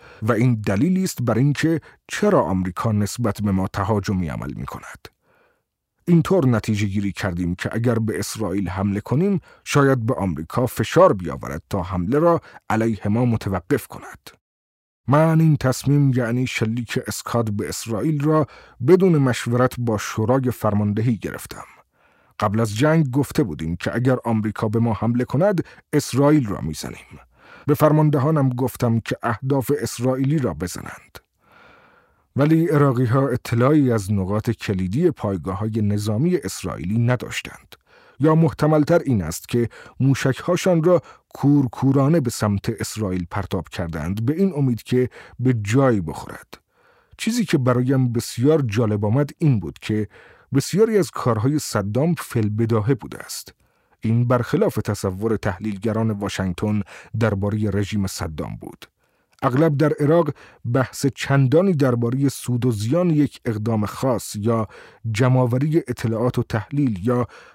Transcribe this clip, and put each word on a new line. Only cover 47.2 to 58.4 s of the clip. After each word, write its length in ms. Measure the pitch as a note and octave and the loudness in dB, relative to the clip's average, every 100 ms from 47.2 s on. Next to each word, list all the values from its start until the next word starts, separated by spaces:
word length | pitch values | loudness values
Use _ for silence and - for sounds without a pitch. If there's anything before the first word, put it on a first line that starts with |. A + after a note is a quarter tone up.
| A3 A#3+ F#3 | -4 -2 0
که 120 | D3+ | 2
برایم 540 | B2 B2 B2+ C3+ B2+ | 4 2 2 2 2
بسیار 500 | A#2 - - C#3 D#3 | 0 -4 0 2 4
جالب 440 | A#2+ A2 G#2+ G#2 G#2 | 2 0 0 0 0
آمد 240 | C3 C#3 - | 0 -2 0
این 220 | D#3 A2 | 2 2
بود 200 | D2+ - | -2 -8
که 280 | - G#2+ G2+ - - _ _ | -4 -4 -4 -10 -20 _ _
بسیاری 440 | C3+ - F3+ A3+ G#3 | -2 0 2 4 4
از 140 | - | 0
کارهای 480 | - B2+ A2 C3 D3+ | -2 0 0 0 0
صدام 560 | - G#2+ G2+ A#2+ E3 D#3+ | -2 -2 -2 0 0 -2
فی 220 | - A#2 | -4 -2
البداهه 560 | G#2 G#2+ A2+ A2+ G#2 C3 | 0 0 0 2 2 -2
بوده 240 | - - | -4 -14
است. 340 | - - - - _ _ _ _ | -14 -14 -16 -20 _ _ _ _
این 260 | A2 A#2+ B2 | 0 2 2
برخلاف 480 | B2 - D#3+ G#3 A2+ | 2 2 0 0 0
تصور 640 | A2+ G#2 G2 F#2+ A2+ G#2 | -4 -4 -4 -2 -2 -2
تحلیلگران 760 | G#2 F#2 G#2+ F#2+ A2 G#2+ A2+ | -2 -4 -6 -4 -4 0 -2
واشنگتن 680 | G2+ G2 - F#2+ F2 G#2+ G#2+ - - - A2 | -2 -4 -4 -4 -2 -2 -2 -6 -14 -10 -2
دربارهٔ 500 | A2 G2 G2+ G#2+ G#2+ | 0 0 -2 -2 -2
رژیم 380 | G2 G2 G#2+ F#2+ | -2 -2 -4 -4
صدام 500 | - E2 D#2 | -6 -8 -8